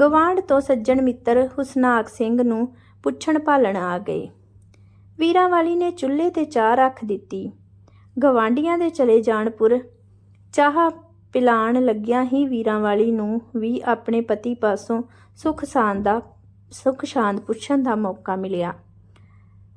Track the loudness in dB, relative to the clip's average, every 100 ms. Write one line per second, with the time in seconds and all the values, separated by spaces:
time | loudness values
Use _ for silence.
0 | 4 4 2 2 0 0 2 0 0 2
1 | 0 -2 0 2 0 -2 -4 0 2 2
2 | -2 -4 -2 0 0 0 -4 -8 -20 -8
3 | -6 -4 -2 0 2 2 2 0 -4 -4
4 | -6 -6 -8 -14 _ -20 -20 -20 -20 -20
5 | -20 -4 0 2 4 2 2 0 -2 -2
6 | -2 0 -2 -2 -2 0 2 4 2 0
7 | -6 -8 -8 -10 -10 -14 _ -20 -20 -20
8 | _ 0 2 4 2 0 0 0 0 0
9 | 4 4 4 0 -2 0 2 2 -2 -16
10 | _ _ _ _ _ 2 2 4 0 -2
11 | -12 _ _ 0 2 4 2 2 0 0
12 | -2 -2 0 0 0 -2 -2 0 0 2
13 | 2 0 -2 -4 -6 -6 -4 -4 -2 -2
14 | -2 -2 -2 -4 -4 -2 -2 -2 -4 -6
15 | -6 -16 -20 -8 -6 -6 -4 0 0 0
16 | -2 -2 -4 -16 -20 -20 -20 -6 -4 -4
17 | -4 -2 -2 -2 -6 -8 -2 -2 0 -2
18 | -4 -6 -8 -6 -6 -4 -6 -8 -18 -20
19 | -20 -20 -20 -20 -20 -20 -20